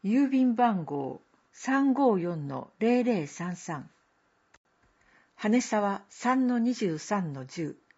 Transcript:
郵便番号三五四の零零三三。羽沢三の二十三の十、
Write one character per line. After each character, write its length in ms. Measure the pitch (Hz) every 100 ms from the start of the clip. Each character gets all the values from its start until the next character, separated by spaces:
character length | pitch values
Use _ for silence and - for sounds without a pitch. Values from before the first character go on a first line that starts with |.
郵 260 | 196 240 277
便 260 | 269 254 233
番 300 | 240 196 147
号 360 | 143 135 127 _ _ _
三 400 | - - 269 277
五 280 | 262 269 196
四 280 | 175 165 143
の 240 | 131 127 _
零 240 | 226 247
零 220 | 247 214 147
三 300 | - 175 175
三。 340 | - 151 - _ _ _ _ _ _ _ _ _ _ _ _ _ _ _
羽 240 | 214 240
沢 440 | - 214 202 196 -
三 400 | - 240 262 254
の 120 | 247
二 160 | 233 233
十 240 | 202 156
三 340 | - 208 175
の 120 | 135 127
十、 300 | - 151 - _